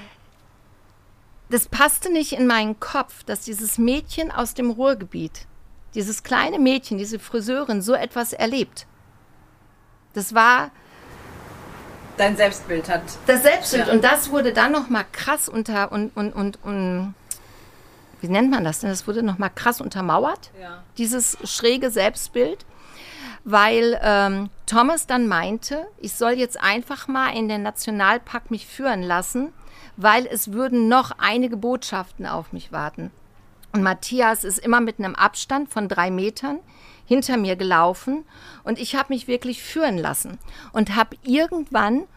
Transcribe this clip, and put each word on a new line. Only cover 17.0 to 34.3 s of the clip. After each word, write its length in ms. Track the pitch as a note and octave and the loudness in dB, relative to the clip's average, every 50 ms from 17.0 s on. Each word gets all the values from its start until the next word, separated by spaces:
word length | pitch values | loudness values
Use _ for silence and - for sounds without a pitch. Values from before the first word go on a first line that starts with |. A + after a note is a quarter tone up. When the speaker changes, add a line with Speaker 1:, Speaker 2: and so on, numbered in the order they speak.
| F#3 G3+ F#3+ - - - - - - - - - - - - - - - - - - - - - - | -4 -6 -8 -12 -12 -14 -14 -14 -14 -20 -20 -20 -20 -20 -20 -20 -20 -20 -20 -20 -20 -20 -20 -10 -4
Speaker 1:
wie 60 | F3 | 0
nennt 220 | F#3 G3 A#3+ C4+ | 2 4 4 4
man 140 | C4+ A#3+ F3+ | 4 2 0
das 160 | D#3+ D#3 - | 0 -2 -2
denn? 80 | - G3+ | -4 -4
Das 180 | F#3+ F#3+ - | -4 -4 -4
wurde 160 | - G#3 A3+ A#3 | -4 -4 -2 0
noch 140 | G#3+ F#3 | -2 -2
mal 140 | F3+ G3+ F#3+ | -2 -2 -4
krass 320 | - - - A#3 B3 - C4+ | -4 -2 0 0 0 0 -4
untermauert, 680 | - - G3 F#3 F3 D#3 F3+ A#3+ D4 F4+ - - - - F#3+ | -8 -6 -4 -2 2 2 2 2 0 -2 -4 -10 -18 -20 -20
Speaker 2:
Ja. 220 | F#3 F3 F3 F3+ - - - | -18 -18 -18 -18 -20 -14 -6
Speaker 1:
dieses 400 | - A#3 A3 A#3+ B3+ A#3+ - - - - | -4 -4 -2 0 0 0 -2 -2 -4 -8
schräge 460 | F#3+ - - - A#3 B3 C4 C4+ B3+ | -8 -6 0 2 2 2 2 2 -2
Selbstbild, 760 | G#3+ A3+ F#3+ G#3+ A3+ - - - - A#3+ B3 D4 F4 - - - - - - - - - - - - - C#4 B3+ A#3 - - | 0 2 0 0 0 -2 -8 -6 0 0 0 0 0 -6 -12 -18 -20 -20 -20 -20 -20 -20 -20 -20 -18 -18 -16 -16 -16 -14 -6
weil, 560 | - G3+ G#3 G3+ A3 A3+ A#3 A#3 A#3 A#3+ - - | 2 4 6 6 6 6 4 4 4 2 2 4
ähm, 460 | G#3+ G#3 G3+ G3+ G3 G3 G3 G3+ G3+ - - - | 4 4 6 4 4 2 0 -4 -6 -8 -12 -6
Thomas 420 | - G#3+ A#3 B3 C#4 E4 D#4+ - | 0 4 4 4 4 4 0 -2
dann 220 | - C4 B3 A#3+ A3 | -2 0 0 0 2
meinte, 580 | G3 E3 E3+ F#3 G#3 A3 - - C#4 D4+ E4 G#4 G#4 - | 0 0 0 -2 -4 -6 -6 -6 -8 -8 -8 -10 -14 -14
ich 160 | - G#3 - | -12 -10 -4
soll 180 | - A#3+ A#3 B3 | 0 0 2 2
jetzt 260 | B3+ B3 A#3+ - - | 2 0 -2 -2 0
einfach 480 | - F#3+ G3+ A#3 A#3+ - C#4+ C4 - | 0 2 2 0 -2 -8 -10 -12 -8
mal 300 | - C4 C4 C4 C4 - | -4 -2 0 0 0 0
in 140 | A3+ A3+ G#3+ | -2 -2 -2
den 120 | G#3+ G#3 G3+ | -2 -4 -4
Nationalpark 880 | G#3 - - - - G#3+ G3+ G3+ F#3+ A3 A#3+ - - - A#3+ - - | -6 -6 -6 -6 -4 -2 2 4 4 4 2 0 -8 -10 -10 -8 -6
mich 160 | A3+ G3+ - | -8 -8 -8
führen 360 | - - - C4 C4+ A#3 F#3+ F3+ | -10 -10 -4 -2 -2 -2 -2 -2
lassen, 500 | F3+ F3 F3 F#3 - - B3 C4+ D#4 - - - - - - - - - - | -2 -2 -2 -2 -2 -4 -4 -4 -6 -8 -14 -20 -20 -20 -20 -20 -20 -8 0
weil 280 | F#3 G#3+ G#3+ A#3 B3+ | 4 4 4 4 4
es 260 | - - G#3+ - G#3+ G3 | 0 -4 -6 -6 -4 -2
würden 360 | A3+ C4 C4 B3 A#3+ A3+ A3 | -2 -2 2 2 2 4 6
noch 240 | A#3+ B3+ A#3+ - - - | 4 4 4 2 -4 0
einige 400 | - G3 G#3+ A#3+ B3+ B3 A#3 G#3 | 0 2 2 2 0 0 -2 -4
Botschaften 640 | G#3 A#3+ B3+ B3+ - - - F#3+ F3+ - - - G3 | -2 -2 -2 -2 -4 -6 -6 -8 -8 -8 -10 -12 -8
auf 280 | G3 - E3 D#3+ - - | -6 -6 -6 -6 -8 -12
mich 180 | F3 - - - | -14 -12 -8 -8
warten. 380 | D#3 D3 D3+ - - E3 F3+ - - - - _ - - - - _ - - - | -6 -6 -6 -8 -10 -14 -14 -14 -18 -20 -20 _ -20 -20 -20 -20 _ -14 -6 -2
Und 100 | G#3+ F#3+ | 0 2
Matthias 600 | F#3+ F#3 F#3 - - B3 B3+ A#3+ A3+ | 2 0 -2 -4 -6 0 2 2 2